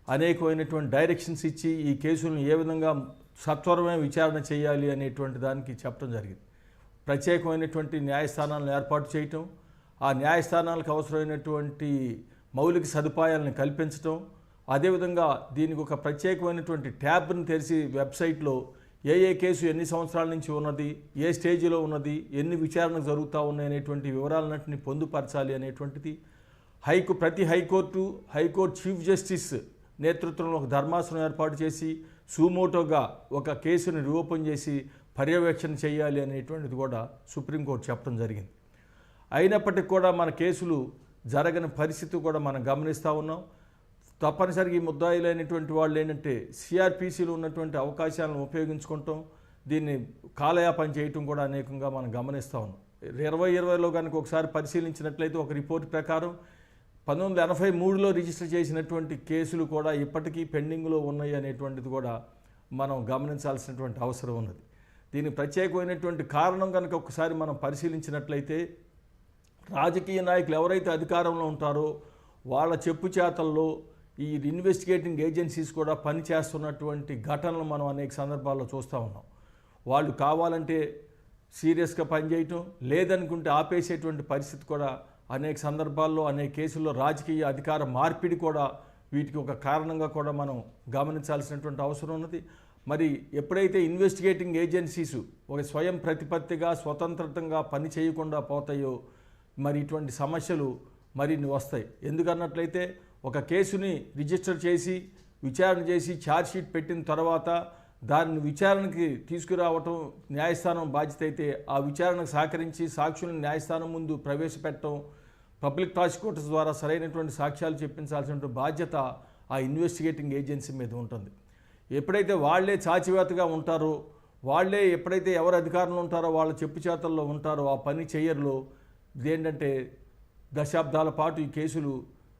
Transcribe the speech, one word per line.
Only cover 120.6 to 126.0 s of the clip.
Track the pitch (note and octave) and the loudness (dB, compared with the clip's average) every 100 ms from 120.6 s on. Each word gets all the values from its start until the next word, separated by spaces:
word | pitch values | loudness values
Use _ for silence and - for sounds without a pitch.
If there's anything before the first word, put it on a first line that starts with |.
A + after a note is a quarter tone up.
| C#3 | -6
మీద | C3+ A#2+ | -8 -6
ఉంటుంది. | A#2+ A#2 A#2 G2 - - - - - - C3+ | -6 -8 -8 -10 -16 -20 -20 -20 -20 -6 -4
ఎప్పుడైతే | C#3+ G3+ F#3+ | 2 2 4
వాళ్ళే | F#3+ C#3+ F3+ F#3+ G3 F3+ | 4 6 6 4 2 4
చాచివేతగా | F3+ F3+ F#3+ F#3 F3+ E3+ | 2 4 4 4 2 2
ఉంటారో, | D#3+ D#3 E3 D#3 D3+ - - _ _ | 0 0 2 0 -2 -6 -20 _ _
వాళ్ళే | B2+ D3+ F#3+ G3+ F#3+ | 2 4 4 6 4
ఎప్పుడైతే | F3 F3 F#3 F#3 | 4 2 2 4
ఎవరు | F3 F3 F3 | 4 6 4
అధికారంలో | E3 F3+ F3+ F3 | 4 2 2 0